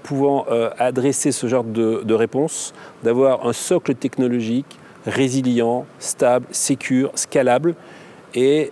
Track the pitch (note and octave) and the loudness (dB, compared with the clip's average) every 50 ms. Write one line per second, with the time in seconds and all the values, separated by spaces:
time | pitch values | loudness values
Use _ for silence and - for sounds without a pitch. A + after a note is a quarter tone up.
0 | - - C#3+ C3+ C#3 C#3 C#3 C3+ - - A#2 A#2 A#2 A2+ - - B2 B2+ B2 B2+ | -10 -6 -2 0 2 2 2 0 0 0 0 0 0 -2 -2 0 0 0 0 0
1 | B2 C#3+ C3 - - D3 B2+ - B2+ A2+ B2+ B2+ A2+ A2+ G#2+ A#2 A2+ A2 A2+ G#2 | 0 0 0 0 -2 -2 -2 -2 -2 0 0 0 0 -2 -2 0 0 0 0 -2
2 | A2 A2 A2+ A2 A#2 A2 - C3 D3+ D#3+ - - - - - - - - - - | 0 0 2 2 2 0 0 -2 -2 -2 -4 -8 -10 -12 -14 -18 -20 -20 -14 -4
3 | A2+ A2+ B2 B2+ C3+ C3+ B2+ - - A#2+ A#2+ - - - F#3 E3+ - - C3 - | -2 0 2 4 4 4 2 2 0 -4 -4 -4 -2 0 0 0 0 -2 -4 -2
4 | - B2 - - B2+ B2 B2 B2 A2+ A2 A#2 C3 C#3+ - - - - - - - | -4 -6 -2 0 0 0 0 0 -2 -2 -2 -4 -4 -6 -16 -20 -20 -20 -20 -10
5 | - G#2+ G2 B2 C#3 B2+ B2+ C3+ B2+ B2+ A#2+ A#2+ A#2 A#2 A#2+ B2 C#3 - - - | -8 -4 0 0 0 0 0 0 0 2 2 2 2 0 0 -2 -4 -10 -16 -12
6 | - - - - C#3 B2 B2 B2+ B2 - - - - - C#3 B2+ - - C3 B2+ | -10 -8 -2 0 2 2 2 2 0 -4 -8 -6 -2 -2 -2 -2 -2 0 0 2
7 | C3+ C3 - - - - - D3 B2+ B2 A#2+ C3 D#3 F3 E3 - - - - - | 0 0 -2 -6 -6 -2 0 2 4 4 2 2 2 0 -2 -4 -12 -20 -20 -20
8 | - - - - - - - A#2+ B2+ C3+ D3 D#3 D3 C#3 | -20 -20 -20 -20 -18 -8 -2 0 2 4 2 2 0 -4